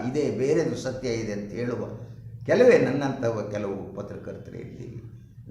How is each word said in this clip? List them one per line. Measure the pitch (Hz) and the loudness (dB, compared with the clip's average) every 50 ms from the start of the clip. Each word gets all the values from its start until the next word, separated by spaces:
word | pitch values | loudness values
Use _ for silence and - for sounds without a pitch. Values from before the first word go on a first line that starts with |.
| 110 127 | -2 -2
ಇದೆ, | 123 151 139 123 104 | 0 2 0 0 0
ಬೇರೆದು | 110 127 139 160 170 156 - 117 | 0 2 4 4 4 2 2 -2
ಸತ್ಯ | - - 131 120 - 131 123 | -2 -4 -4 -4 -4 -2 -2
ಇದೆ | 113 113 107 104 101 | -2 -2 -2 -4 -4
ಅಂತ | 101 104 101 | -4 -6 -6
ಹೇಳುವ | 87 107 120 120 120 107 104 98 - - - - - - - - - - - | -6 -4 -4 -2 -4 -4 -6 -8 -8 -12 -12 -14 -14 -16 -14 -14 -14 -8 0
ಕೆಲವೇ | - 208 254 247 254 185 | 4 6 8 10 10 10
ನನ್ನಂಥವ | 151 135 123 135 143 143 135 123 - - 117 113 104 104 98 | 8 8 4 2 2 0 0 0 0 0 0 0 0 -4 -4
ಕೆಲವು | 101 104 104 98 98 95 95 95 95 | -4 -4 -2 -2 -4 -6 -8 -8 -10
ಪತ್ರಕರ್ತರು | 101 98 - 98 92 - 101 - - - - 90 | -10 -10 -10 -10 -10 -10 -10 -12 -12 -12 -12 -12
ಇದ್ದೀವಿ. | - - - - - - - - - - - - - - - - - - - | -12 -12 -12 -12 -12 -12 -12 -12 -12 -14 -14 -16 -18 -18 -20 -20 -18 -14 -10